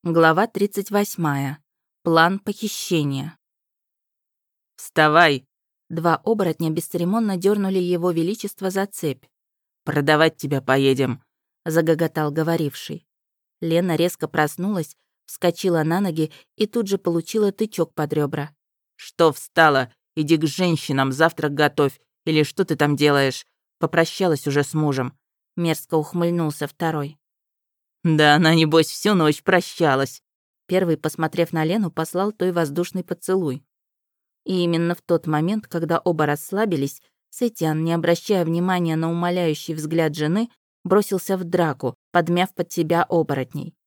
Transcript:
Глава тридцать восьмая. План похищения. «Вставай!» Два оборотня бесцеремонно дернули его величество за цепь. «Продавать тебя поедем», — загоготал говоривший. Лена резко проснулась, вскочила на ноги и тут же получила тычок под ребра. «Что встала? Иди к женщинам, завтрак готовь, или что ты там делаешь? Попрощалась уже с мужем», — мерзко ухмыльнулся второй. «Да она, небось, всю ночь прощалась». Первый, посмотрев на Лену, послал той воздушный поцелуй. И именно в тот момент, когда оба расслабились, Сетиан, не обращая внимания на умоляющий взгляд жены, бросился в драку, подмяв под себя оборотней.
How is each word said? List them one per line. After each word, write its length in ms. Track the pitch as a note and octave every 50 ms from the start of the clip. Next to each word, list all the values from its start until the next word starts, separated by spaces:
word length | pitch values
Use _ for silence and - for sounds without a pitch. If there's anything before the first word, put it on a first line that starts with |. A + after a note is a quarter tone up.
| _ E3+
Глава 380 | E3 E3 E3 D#3+ D#3+ F3 G#3+
тридцать 420 | A#3 _ G3 G3+ G3+ - G3+ G3 -
восьмая. 720 | G3+ G3+ G3+ - - - E3+ D3+ C#3+ C#3 C#3 C3 D3 - _ _ _ _ _ _ _ _
План 380 | _ E3+ E3 E3 E3 F3 F#3+ G3
похищения. 960 | _ A3 G3+ - A3 G3+ - - - - F#3 D#3+ D3 C#3+ C#3 C3+ - E3 - _ _ _ _ _ _ _ _ _ _ _ _ _ _ _ _ _ _ _ _ _ _ _ _ _ _ _ _
«Вставай!» 680 | - - - _ E3 D#3 D3+ D3+ E3 F3 D#3 C#3+ C3 _ _ _ _ _ _ _ _ _ _
Два 260 | E3+ E3 D#3+ E3+ D#3+ - _
оборотня 460 | G#3+ A3+ G#3+ G3 F3 D#3+ _ E3 D#3+
бесцеремонно 680 | D#3 E3+ - - - E3+ E3+ F3 G3+ A#3 A3+ G#3 F#3+
дернули 440 | F3 F#3 G3 G#3+ G#3 G3 F#3+ F#3+ F#3
его 320 | F3+ F3 F3+ E3+ E3+ F3+
величество 580 | E3+ E3 E3 F3 A3 - - G3 - - G3 F#3+
за 160 | F#3 G3 G3
цепь. 400 | G3 - - - D3+ C3 _ _ _ _ _ _ _ _ _ _ _ _ _ _
«Продавать 540 | - - D3+ D3 D3 D#3 D3 D#3+ D#3+ D#3+
тебя 240 | - - C#3 C#3+ C3+
поедем», — 600 | C#3 - C3 C#3 C3+ C3+ C3+ B2+ C3+ B2+ B2 - _ _ _ _ _ _ _ _ _
загоготал 680 | E3 D#3 E3+ E3 D#3+ D#3+ D3+ E3+ D#3+ _ E3 D#3 D3
говоривший. 760 | C#3+ D#3+ D#3 E3 E3 D#3+ D#3 C#3+ - - - - - E3+ _ _ _ _ _ _ _ _ _ _ _ _
Лена 380 | F3 E3 D#3+ E3+ F#3 F3+ D#3+
резко 320 | D#3 E3+ F3 - _ D#3 D3
проснулась, 680 | - - D3+ C#3+ - - F3 G3+ G#3+ F3+ D3+ - - _ _ _ _ _ _
вскочила 580 | - - - - F3 E3+ - - F#3+ E3+ D#3+ D3+
на 160 | D#3+ E3 F#3+
ноги 320 | G3+ F#3 D#3 D#3+ D#3 D#3 - - _ _ _
и 120 | - G#3+
тут 200 | G#3 - A#3+ G#3+
же 100 | G3 G3
получила 540 | F#3+ _ F3+ E3+ E3 E3 - - A3 G#3+ G3
тычок 420 | F#3+ - A3 G#3+ - - E3 - _
под 200 | - D3+ D3 D3+
ребра. 420 | D3+ D3 C#3 E3 D3+ C#3+ D3 _ _ _ _ _ _ _ _ _
«Что 380 | _ - - _ - E3 D#3+ C#3
встала? 580 | - - - _ E3+ E3 D#3 C#3+ C3+ B2+ A#2+ _ _ _ _ _
Иди 220 | D#3+ D#3 C#3+ E3
к 100 | D#3 D#3+
женщинам, 640 | D3+ - - F#3 F3 E3 D3+ - - C#3 C#3 C3+ C3+
завтрак 420 | C3 C#3 D#3+ E3 - - D3+ D3 C#3+
готовь, 460 | C#3+ D3+ C#3+ - - D3 C3+ - _ _ _ _ _ _
или 200 | E3 D#3 D3+ D3+
что 200 | - - - F#3+
ты 140 | - D#3+
там 180 | - D3+ D3 D3
делаешь? 500 | B2+ D3 D3 C#3+ C#3+ C#3 C3+ B2 - - _ _ _ _ _ _
Попрощалась 680 | _ - D#3 - F3 E3 - - - F#3+ F3+ D#3 C#3 -
уже 160 | D3 C#3 D3 C#3+
с 100 | - -
мужем», — 440 | D#3 D3+ D3 C3+ C3+ B2 B2+ _ _ _ _ _ _ _ _ _
мерзко 380 | - E3+ E3 D#3 - - _ F3
ухмыльнулся 680 | D#3+ D3+ - - F3 E3+ E3+ F3 E3+ E3 D3+ D3 - D3+
второй. 540 | C#3+ - _ E3+ D#3+ D#3+ D3+ C#3+ D3 D3+ _ _ _ _ _ _ _ _ _ _ _ _ _ _ _ _ _ - E3+ D#3
«Да 200 | D3+ D3+ D3+ D3
она, 200 | D3+ - D#3+ E3
небось, 320 | E3 D#3+ D#3 D#3 E3 D#3
всю 280 | - - - - G#3 G#3
ночь 280 | F3+ D#3+ D3+ D3+ - _
прощалась». 760 | - F#3 F3 F3 - - - E3+ D3+ C3+ C3+ C#3 C3 - - _ _ _ _ _ _ _ _ _
Первый, 320 | - F3 F#3 F#3+ E3+ D#3
посмотрев 540 | D3 - D3+ - - D#3+ D#3 - - E3 -
на 140 | - D#3+ D#3
Лену, 260 | D#3+ F#3 A3+ G3+ E3+
послал 400 | - - D#3+ - - F3+ G3 G#3
той 220 | G#3+ _ F3+ F#3 F3
воздушный 500 | F3 E3 C#3+ C#3+ E3+ F3 - - F#3 F3
поцелуй. 600 | - F3 _ - - F#3+ F#3+ F3 D3 B2+ - _ _ _ _ _ _ _ _ _ _ _ _ _ _ _ _ _
И 180 | - F#3+ F3+ F3
именно 320 | E3+ E3+ E3 E3+ E3+ F3
в 60 | -
тот 260 | _ - E3+ D#3+ -
момент, 400 | D#3 D#3 D3+ D#3+ F3+ G#3+ G#3+ -
когда 320 | _ - E3+ E3 D#3+ E3 -
оба 260 | - F3+ E3 D#3+ D3+
расслабились, 760 | D3 D3 D3 - - G3 G3+ A3+ G#3+ E3+ C#3+ C#3 C#3+ - - _ _ _ _ _ _
Сетиан, 540 | - - B3 A#3 A3+ - E3 D#3+ D#3 D#3 D#3+
не 80 | E3 E3+
обращая 520 | E3 D#3+ E3+ E3+ E3 - - G#3 F#3 E3+
внимания 500 | D#3+ E3 E3+ F3 F#3+ F#3 F3+ F3 E3 D#3+
на 160 | D#3+ E3 E3
умоляющий 640 | E3+ E3+ F3 F3 F3 F3+ F3 D#3+ D3+ - - - D#3+
взгляд 420 | D#3 D3+ D#3 E3 E3 D#3+ D#3 D3+
жены, 340 | E3 D3+ D3+ E3+ G#3+ A#3 A#3 _ _ _ _ _ _ _
бросился 500 | F3 F#3 G#3 G3+ - G3+ F3+ - - G3
в 80 | F#3 F3+
драку, 520 | E3+ F3 F3 E3+ D#3 D3 - - B2 - _ _ _
подмяв 420 | - F3 E3 E3+ F3 F3 F#3 F#3+ _
под 180 | - F3 _
себя 320 | - F3 E3 D#3 F3 E3+ E3+
оборотней. 720 | _ F3+ E3 D#3 D3+ C#3+ C3+ B2+ A#2+ - D3 - E3 _ _ _